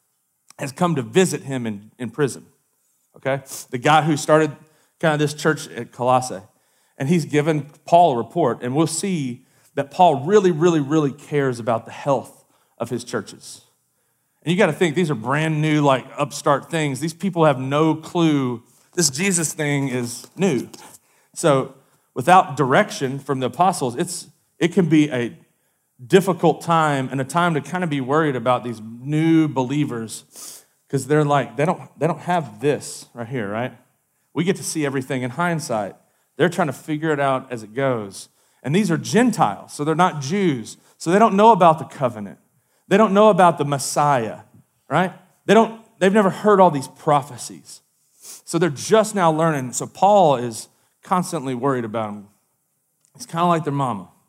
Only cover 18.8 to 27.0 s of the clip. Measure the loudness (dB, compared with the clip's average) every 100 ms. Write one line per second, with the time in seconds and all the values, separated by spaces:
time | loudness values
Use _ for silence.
18.8 | _ -4 -4 -2 -2 -2 -4 -4 -2 -2
19.8 | -2 -4 -6 -10 -14 -2 0 0 -4 -14
20.8 | -20 -20 _ _ _ -4 2 2 0 -10
21.8 | _ _ _ -4 4 4 4 0 2 2
22.8 | 2 -2 -6 -6 -6 -4 -4 0 0 0
23.8 | -4 -4 -6 -8 -14 _ _ -4 -2 0
24.8 | 2 4 2 0 -6 -10 _ _ _ _
25.8 | _ _ 2 2 4 0 2 0 0 2
26.8 | 2 0